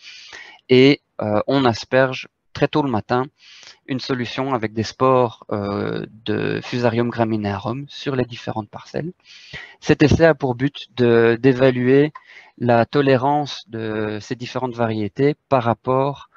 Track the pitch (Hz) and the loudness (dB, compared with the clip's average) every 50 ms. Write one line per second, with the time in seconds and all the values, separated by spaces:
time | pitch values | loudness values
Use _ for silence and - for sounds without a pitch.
0 | - - - - - - - - - - - - _ - 127 127 131 139 143 - | -20 -20 -20 -20 -20 -20 -20 -20 -20 -20 -20 -10 _ 4 6 8 8 6 6 2
1 | _ _ _ - 107 107 104 104 - - 135 139 131 120 110 - - - 127 131 | _ _ _ -8 -4 -2 -2 -2 0 0 0 2 2 2 0 -2 -4 -2 0 2
2 | 135 127 131 - - - _ _ _ _ - - 151 - - 156 143 135 117 104 | 2 0 -2 -6 -12 -16 _ _ _ _ -6 -2 -2 0 0 0 -2 0 -2 -4
3 | - - 127 123 135 151 - _ _ - - - - - - _ _ - 139 127 | -4 -2 -2 -2 -2 -4 -8 _ _ -20 -20 -20 -20 -20 -20 _ _ -8 -8 -6
4 | - - 135 123 120 110 - 139 135 139 135 117 110 107 107 113 107 - - - | -4 -4 -4 -4 -6 -6 -6 -6 -6 -4 -4 -4 -4 -4 -4 -4 -6 -4 -2 0
5 | 131 131 131 127 123 110 - - - - 107 104 101 101 101 101 104 107 110 110 | 2 4 4 4 2 0 -2 -8 -12 -8 -6 -6 -4 -4 -4 -4 -4 -4 -4 -6
6 | 107 - 107 110 - 107 107 107 107 104 107 110 110 - - 123 120 120 110 117 | -8 -10 -14 -12 -8 -4 -4 -2 -2 -4 -4 -6 -6 -6 -4 -2 0 0 0 0
7 | 117 120 113 117 117 110 110 107 104 101 101 95 - 110 120 139 143 143 - - | -2 -2 -2 -2 -2 -2 -2 -2 -2 -4 -4 -4 -6 -6 -8 -8 -10 -14 -14 -12
8 | - 147 135 127 123 117 120 - - - - 110 104 - - - - - - - | -8 -6 -4 -4 -4 -4 -8 -12 -10 -10 -8 -8 -8 -10 -12 -18 -16 -12 -10 -8
9 | 143 175 185 _ _ - - - - - - - - - - _ - - 151 - | -8 -8 -10 _ _ -20 -20 -20 -20 -18 -18 -18 -18 -20 -20 _ -2 0 2 4
10 | 151 131 - - 165 165 151 - - 131 120 120 131 151 - - - - _ - | 4 4 4 6 4 4 4 2 0 -4 -2 -2 -2 -4 -4 -6 -16 -10 _ 0
11 | 123 120 117 117 117 117 117 113 117 135 127 123 135 131 127 123 123 127 135 139 | 2 4 4 6 4 4 4 4 4 2 4 4 4 2 2 2 2 4 4 4
12 | 143 151 - - _ - - - - _ _ - 123 120 120 117 113 - - 147 | 4 2 0 -8 _ -20 -20 -20 -20 _ _ -4 0 2 2 2 2 2 0 0
13 | 139 135 135 117 131 143 147 147 143 131 - - - - 113 113 110 110 107 110 | 2 4 2 2 2 0 0 -2 -2 -4 -8 -14 -14 -14 -12 -10 -8 -6 -6 -4
14 | 107 107 107 104 - - 127 120 123 113 - 127 127 127 117 120 120 110 110 110 | -4 -6 -6 -8 -8 -10 -10 -10 -10 -8 -8 -6 -6 -4 -2 -2 -2 -2 0 -2
15 | 104 101 - - 135 147 151 - _ - 143 127 117 117 113 - - 127 131 131 | -4 -4 -2 0 0 0 0 -2 _ -2 0 0 2 0 -2 -2 -2 -2 0 0
16 | 135 143 139 - - - _ | 0 -2 -4 -8 -14 -20 _